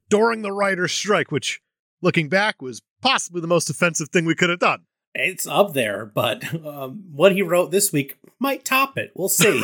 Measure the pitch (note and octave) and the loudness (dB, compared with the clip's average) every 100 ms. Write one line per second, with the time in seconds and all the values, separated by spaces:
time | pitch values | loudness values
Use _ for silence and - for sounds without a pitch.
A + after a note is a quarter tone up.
0 | _ G#3 A3+ A3+ G3+ G3 G3 F#3 F3 - | _ 2 2 0 -4 -2 -2 0 -2 -4
1 | F#3+ G3 C#3+ C#3+ - - _ _ _ _ | 0 0 2 -2 -4 -8 _ _ _ _
2 | F3+ E3+ D3 F#3+ G#3+ - C3 A2+ - _ | 0 2 0 0 0 -4 -10 -12 -18 _
3 | B3+ A#3+ - F3 E3 F3 - D3 F3 D#3+ | -2 -2 -2 -8 0 0 0 0 0 0
4 | D3+ F#3 E3 D#3+ F3+ F3 A3+ A#2+ - _ | -2 -2 0 0 0 2 0 0 -6 _
5 | _ A2 D3 F#3+ - C#3+ G3+ C#3 G#2+ G2+ | _ -4 -4 -4 -2 2 2 2 -2 -4
6 | A2 - A#2 - - D#3+ D#3 D3 C3 G#3 | -4 -2 -2 -2 -6 -8 -8 -12 -12 -12
7 | F#3 C#3+ F#3 F#3+ F3+ F3 D#3+ F#3 - D3 | -14 4 4 6 2 2 2 0 0 0
8 | C#3 - _ _ C#4 C#4 - C4 C4+ - | -4 -10 _ _ -4 -4 0 0 0 -2
9 | G3+ - G3 - G#3+ E3 | -10 -6 -2 2 4 4